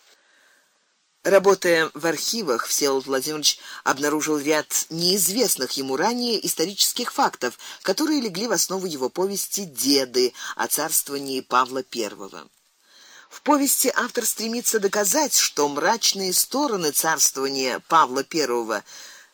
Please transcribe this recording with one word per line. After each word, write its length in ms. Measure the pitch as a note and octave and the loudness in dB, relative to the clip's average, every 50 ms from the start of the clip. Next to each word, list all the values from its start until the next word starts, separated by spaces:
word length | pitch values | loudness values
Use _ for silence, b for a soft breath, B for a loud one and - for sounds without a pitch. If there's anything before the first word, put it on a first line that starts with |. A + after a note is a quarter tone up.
| b b b b b b b b b b b b b b b b b b b b _ _ _ _ - | b b b b b b b b b b b b b b b b b b b b _ _ _ _ 2
Работая 640 | F3 G3 F#3+ F#3 G3+ F#3+ - - F3 E3+ D#3+ D#3+ - - | 4 4 6 8 6 4 4 4 4 4 4 2 0 -2
в 120 | D3 D3+ | -2 -2
архивах, 640 | E3 D#3 C#3 - - A3+ A#3 G3+ D3 A#2+ A#2 - - | -2 -2 -2 -4 -4 -4 -4 -2 0 0 0 0 -2
Всеволод 380 | - - C#3+ C#3 C3+ C3+ C3 | -2 0 2 2 2 0 0
Владимирович 520 | C3+ C3+ C3 C3 D3+ D#3 D3+ C#3+ - - B B B B B B | 0 -2 -2 -2 -2 -4 0 0 0 0 B B B B B B
обнаружил 540 | B2 C#3 C3 D3 D3 D3+ D3+ C#3+ D#3 D3+ D3 | -2 0 0 0 0 0 0 0 0 0 0
ряд 480 | C#3 D3+ D#3 D3+ C#3+ - - - - - | 2 2 2 0 0 0 -2 -4 -4 -4
неизвестных 840 | D#3+ E3 F3 F3+ F#3+ G#3 - F#3+ F#3+ C4 A#3 - - - B2+ - | -4 -2 0 0 2 2 2 0 2 2 0 0 0 -2 -2 -4
ему 240 | - C#3 C3+ C3 C3 | -4 -6 -4 -4 -2
ранее 500 | C#3 F3 A3 A#3+ B3 A#3+ A#3+ A3 - - | 0 0 0 0 0 -2 -2 -2 -2 -2
исторических 680 | - - - D#3+ F#3+ G3+ - - - - - A#3+ - - | -4 -2 -2 -2 -4 0 0 0 0 0 -2 -6 -4 0
фактов, 440 | - B3+ F3+ - - B2+ B2 - B B B B B | 0 0 0 0 -2 -6 -6 -6 B B B B B
которые 400 | B - G3+ - D#4 D#4 D#4 C#4+ | B -2 -2 0 0 0 0 0
легли 260 | A#3+ G#3+ E3+ F#3+ A3+ A#3 | -2 -2 -4 -4 -2 -2
в 40 | |
основу 340 | G3+ A#3 - - F3+ F#3+ F#3 | 0 0 0 -2 -2 -4 -4
его 240 | F#3+ D3+ C3 B2+ A#2+ | -6 -4 -4 -4 -4
повести 540 | - - F#3 G3+ G3+ F#3 - - - G3 G3+ | -2 -2 -2 -2 -2 -4 -4 -4 -6 -6 -6
«Деды» 680 | E3 C3 A2+ - C3+ C#3+ C#3 C3 B2 A#2+ B2+ B2+ A#2+ B B B B B | -8 -6 -4 0 2 2 2 2 2 2 2 2 2 B B B B B
о 120 | - A2 A#2 | -4 -2 -2
царствовании 760 | - D3+ D3 D#3 - - - C#3+ C#3 C#3 C#3 C3+ C3+ C3 | -2 -2 -2 0 -2 -2 -2 -2 -6 -8 -6 -6 -6 -6
Павла 420 | C3 - B2 B2 B2+ B2 C3 C3 B2 | -4 0 2 2 2 2 -2 -6 -6
Первого. 640 | - - A#2 G#2+ G2+ G2+ F#2+ G2 F#2+ - E2 C#2 G#1 _ _ _ _ _ B B B B B B B B B B B | -6 -6 -6 -4 -4 -6 -10 -14 -14 -14 -16 -18 -20 _ _ _ _ _ B B B B B B B B B B B
В 120 | - - | -20 -6
повести 500 | - C4 D4+ C#4 C#4 C4 - - - B3+ - | 0 2 4 4 4 2 2 2 2 2 2
автор 320 | - A3+ A#3+ - B3 A3 | 0 -2 -2 -2 -2 -2
стремится 540 | G#3+ - - G#3+ A3+ A#3 A#3+ - - - A3 | -2 -2 -2 -4 -4 -4 -2 -2 0 0 2
доказать, 560 | G3 G3 - G#3 G#3 G3 - D4+ - F#3 - | 2 2 2 2 2 2 2 2 2 2 2
что 320 | - - - - - D3 C#3+ | 2 2 2 2 0 0 0
мрачные 640 | C#3 C#3+ D#3 F#3 A3+ G#3+ - - - G3 F#3+ F#3 | 0 0 0 0 0 2 2 0 0 0 -2 -2
стороны 600 | F3+ - - - - C4+ D4+ C4+ A3 F#3 E3 D3 | 0 0 0 0 0 0 0 0 0 0 -2 0
царствования 880 | C3+ - - D#3+ D#3+ C#3 - - - C3+ C3+ C3+ C#3 C3+ C3 B2+ A2 E2 - - | 0 0 2 2 2 2 2 0 2 0 -2 -2 -2 -2 -2 -2 -2 -4 -2 2
Павла 340 | F3 D#3+ D3 B2 B2+ C#3 C3+ | 4 4 6 4 2 -2 -4
Первого 640 | - - D#3+ C#3+ B2 A#2+ A#2+ A#2 G#2+ A2 G2+ B B B B B B B B B B | -2 -2 -2 0 0 0 -2 -2 -2 -4 -4 B B B B B B B B B B